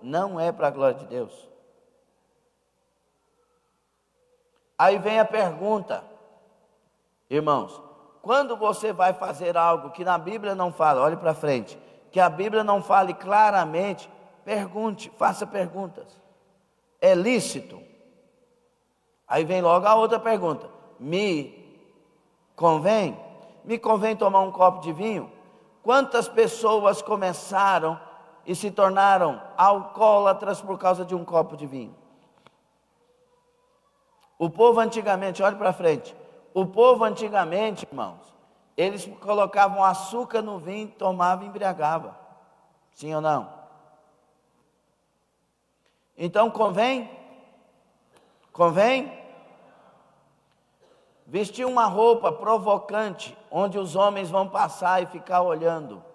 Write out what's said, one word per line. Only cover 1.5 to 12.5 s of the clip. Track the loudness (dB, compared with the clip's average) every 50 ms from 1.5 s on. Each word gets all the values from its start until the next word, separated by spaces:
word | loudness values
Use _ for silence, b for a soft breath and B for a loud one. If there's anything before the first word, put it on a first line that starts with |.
| -20 _ _ _ _ _ _ _ _ _ _ _ _ _ _ _ _ _ _ _ _ _ _ _ _ _ _ _ _ _ _ _ _ _ _ _ _ _ _ _ _ _ _ _ _ _ _ _ _ _ _ _ _ _ _ _ _ _ _ _ _ _ _ _ _ _
Aí | 4 4 4 4
vem | 0 0 2 2
a | 2
pergunta, | 2 2 0 -2 -2 -2 -4 -2 -2 -2 -2 -4 -6 -8 -10 -10 -16 -20 -20 _ _ _ _ _ _ _ _ _ _ _ _ _ _ _ _ _ _ _ _ _ _
irmãos, | -4 -2 0 0 0 0 -2 -6 -14 -20 -20 -20 -20 -20 -20 _ _ _ -4
quando | 0 0 0 0 -2 -4
você | -4 -2 -2 -2 -2 -4 -6
vai | 0 2 2 2
fazer | 2 0 -6 -8 -8 -6 -6 -2 0
algo | 2 2 2 2 0 -2 -10
que | -12 -8
na | -2 -2 -2 -2
Bíblia | -2 -6 -10 -8 -6 -6
não | -4 -4 -4 -6
fala, | -2 0 2 2 4 4
olhe | 2 0 0
pra | 0 -2 -2
frente, | -2 -2 -2 -2 -2 -2 -4 -8 -16 B B B B B B B
que | 2 2
a | 2 2
Bíblia | 2 -2 -6 -2